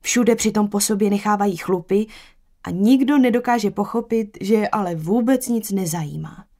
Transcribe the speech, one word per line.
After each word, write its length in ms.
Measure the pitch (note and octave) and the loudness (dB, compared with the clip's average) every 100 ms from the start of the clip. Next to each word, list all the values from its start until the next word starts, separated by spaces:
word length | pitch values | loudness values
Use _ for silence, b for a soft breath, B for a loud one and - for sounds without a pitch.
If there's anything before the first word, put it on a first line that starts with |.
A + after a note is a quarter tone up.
všude 340 | - B3 A3+ A3+ | -2 2 2 2
přitom 320 | A3 G#3 G#3 | 0 0 0
po 120 | G#3 | -2
sobě 300 | G3+ G#3 G#3 | -2 0 0
nechávají 460 | G3+ G#3+ G#3 G3+ E3+ | 0 0 0 0 -4
chlupy 500 | - F3+ E3 G3 G#3+ B B B _ _ | -2 -4 0 0 0 B B B _ _
a 60 | - | -10
nikdo 480 | E3+ G#3 C4 B3 D4 | 0 4 4 4 4
nedokáže 520 | B3+ A#3 B3 A#3+ G3+ | 4 2 0 0 0
pochopit, 680 | - G3+ A#3 A3+ A3+ G#3+ - | -2 -4 -4 -2 -4 -4 -8
že 140 | G3 | 0
je 140 | A3 G#3 | 0 2
ale 260 | G#3+ F#3 | -2 -4
vůbec 540 | E3 D#3+ A3+ A#3 C4 B3+ | -4 0 0 2 0 0
nic 220 | A#3 A3 | -4 -2
nezajímá. 760 | G3 F3 E3+ D3+ D3+ D#3 - - | -4 -4 -6 -6 -10 -12 -16 -20